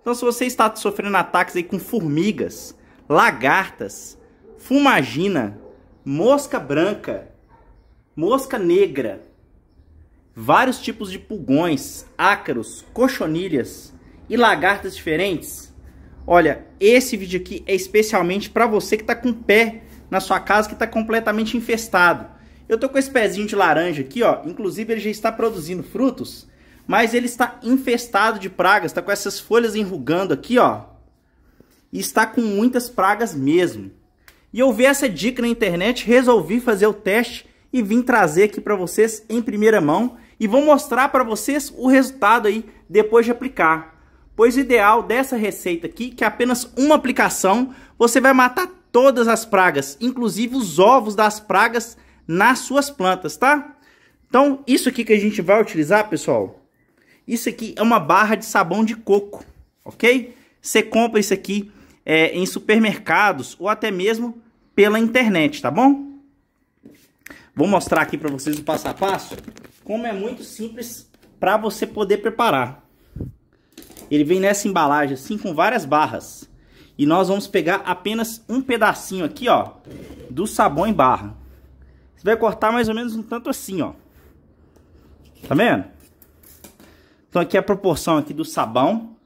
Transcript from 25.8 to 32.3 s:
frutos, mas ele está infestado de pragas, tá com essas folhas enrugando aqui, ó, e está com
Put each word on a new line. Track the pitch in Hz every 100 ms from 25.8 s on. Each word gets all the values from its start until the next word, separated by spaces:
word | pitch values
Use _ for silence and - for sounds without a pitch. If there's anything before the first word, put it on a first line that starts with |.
frutos, | - - 262 247 120 - - _ _ _ -
mas | 196 226
ele | 240 240
está | - 247 -
infestado | 226 262 269 233 - - 220 214
de | 190
pragas, | - 180 208 170
tá | 180
com | 175
essas | 202 202 -
folhas | - 226 233
enrugando | 214 196 180 120 240 190
aqui, | - - 240
ó, | 165 107 - - _ _ _ _ _ _ _ _ _
e | 180
está | 190 -
com | 226